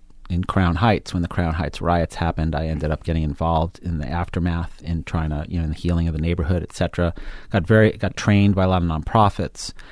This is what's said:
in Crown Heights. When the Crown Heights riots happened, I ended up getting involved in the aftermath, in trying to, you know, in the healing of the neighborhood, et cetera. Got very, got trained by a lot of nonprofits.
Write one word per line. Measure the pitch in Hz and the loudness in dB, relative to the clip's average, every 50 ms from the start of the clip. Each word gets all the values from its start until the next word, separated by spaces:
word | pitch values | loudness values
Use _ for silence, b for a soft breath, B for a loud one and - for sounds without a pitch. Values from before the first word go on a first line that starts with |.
| - - - - - - | -12 -20 -20 -16 -8 -4
in | 87 87 92 | -4 -4 -2
Crown | - - 95 90 85 85 | 0 0 2 2 2 2
Heights. | 87 123 113 98 - - - | 2 2 2 2 2 -2 -4
When | - 90 | -4 -4
the | 85 - | -4 -2
Crown | - - 87 82 82 | -2 -2 -2 -2 -2
Heights | 82 76 73 - - | -2 -4 -6 -6 -4
riots | 73 85 87 85 82 - - | -2 0 2 2 0 -2 -2
happened, | - 85 82 - 80 80 80 73 | -4 -2 -2 -2 -2 -2 -2 -2
I | 73 82 | -2 -2
ended | 80 82 73 76 78 | -2 -2 -2 -2 -2
up | 76 - | -4 -2
getting | - 85 82 80 78 | -2 -2 0 0 0
involved | 73 71 - 82 82 82 80 82 87 - - | -2 -2 -2 0 0 2 0 0 -2 -4 -8
in | - 87 85 73 | -6 -6 -4 -4
the | 69 64 | -4 -4
aftermath, | 82 85 92 - - 90 87 87 85 85 80 - - - | -4 -4 -4 -4 -2 -2 0 0 0 -2 -4 -6 -8 -10
in | - 82 85 80 | -6 -6 -4 -4
trying | - - - 82 78 76 | -4 -4 -4 -2 -2 -2
to, | 73 73 - - | -2 -4 -4 -4
you | 90 85 | -4 -2
know, | 82 | -2
in | 78 | -2
the | 76 | -4
healing | - - 87 85 82 85 | -2 -2 0 0 2 0
of | 82 76 | 0 0
the | 76 | 0
neighborhood, | 80 85 85 87 78 85 92 85 | 0 0 0 0 0 0 0 -2
et | 80 - | -2 -4
cetera. | - - 90 87 - 90 87 85 B B B B B B B B | -4 -4 -4 -2 0 0 -2 -2 B B B B B B B B
Got | - 98 80 | -2 0 2
very, | - 110 110 107 107 | 4 6 6 6 6
got | - - 101 - - | 4 0 -4 -6 -4
trained | - - 110 101 101 101 101 95 | -2 2 4 6 6 6 6 4
by | 95 92 | 4 4
a | 92 | 4
lot | 92 90 | 4 2
of | 85 82 | 2 0
nonprofits. | 80 78 76 - - 113 104 98 - - 92 - - - - - B B B B | 0 -2 -2 2 4 4 4 4 2 0 -4 -6 -6 -10 -12 -12 B B B B